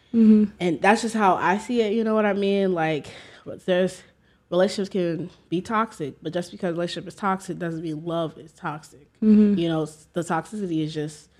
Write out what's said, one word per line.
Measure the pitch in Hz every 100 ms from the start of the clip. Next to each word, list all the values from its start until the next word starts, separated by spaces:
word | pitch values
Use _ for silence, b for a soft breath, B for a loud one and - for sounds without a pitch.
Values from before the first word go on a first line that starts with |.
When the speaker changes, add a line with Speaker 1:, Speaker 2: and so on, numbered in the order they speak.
| _
Speaker 1:
Mm-hmm. | 233 220 214 208 -
Speaker 2:
And | 180 147
that's | 190 220
just | 226
how | 220 202 170
I | 165 196
see | - 247
it, | 220
you | 220
know | 220
what | 220 208
I |
mean? | 202 196 196 196
Like, | 175 160 156 - - b b b -
there's, | - 180 185 - - _ _ _ -
relationships | 175 190 190 190
can | 202 175 165 180 - -
be | 170
toxic, | 185 220 226 - 147 135
but | -
just | 180 175
because | 208 190
relationship | 165 175 170 -
is |
toxic | - 202 190 - 165
doesn't | 170 165
mean | 165 151
love | 165 165 160 -
is | 156
toxic. | _ 180 151 - 123 147 -
Speaker 1:
Mm-hmm. | 214 214 208 196
Speaker 2:
You | 170
know, | 160
s-, | 151 - -
the | -
toxicity | 165 170 165 214 196 160
is | 156
just, | 156 151 156 -